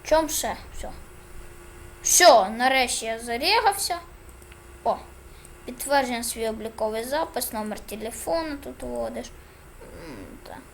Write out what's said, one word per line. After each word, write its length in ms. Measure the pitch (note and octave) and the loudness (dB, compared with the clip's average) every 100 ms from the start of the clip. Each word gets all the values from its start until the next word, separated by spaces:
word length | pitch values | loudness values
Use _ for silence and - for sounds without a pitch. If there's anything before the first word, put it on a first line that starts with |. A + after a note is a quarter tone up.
В 40 | - | 4
чому 200 | D#4 D#4 | 2 2
ще? 260 | - A3+ F#3 - - | -2 -4 -6 -10 -12
Все. 120 | - - - - - - - - - - - - | -12 -14 -16 -20 -18 -18 -18 -18 -20 -20 -20 -8
Все, 460 | - - F4 B3 F#3+ | 0 8 10 10 8
нарешті 560 | A3+ B3+ C4 B3 - A3+ | 2 4 4 2 0 -4
я 140 | A3+ | -6
зарігався. 800 | A#3+ A#3 D#4 A4 G#4+ G4 - F4 F4 - - - - - - - | -4 -2 2 4 4 2 -2 -4 -8 -20 -20 -20 -20 -20 -20 -6
О, 120 | - - - - - - - - - | -2 -2 -4 -20 -20 -20 -20 -18 -16
підтверджуємо 580 | B3 - C#4+ B3 A#3+ | -10 0 2 2 -2
свій 260 | A#3 A#3 A3 | -6 -4 -4
обліковий 540 | A3 G#3+ A3 A3 A3 | -4 -8 -4 -4 -2
запис, 500 | A#3 C#4+ E4 - A#3+ | -2 -2 -2 -4 -6
номер 260 | A3 G#3+ G#3 | -6 -6 -8
телефону 800 | - G#3 A3 - - E4 D#4+ C#4+ | -10 -10 -10 -10 -4 -2 -2 -8
тут 200 | C4 B3+ | -10 -12
вводиш. 420 | B3 A#3+ A3+ A#3+ B3 - - - - - - - E3 | -8 -6 -6 -6 -12 -16 -20 -20 -20 -20 -18 -16 -16
М, 80 | A#2+ F#2+ - - | -14 -16 -18 -16
так. 100 | F#3+ C#4 | -18 -18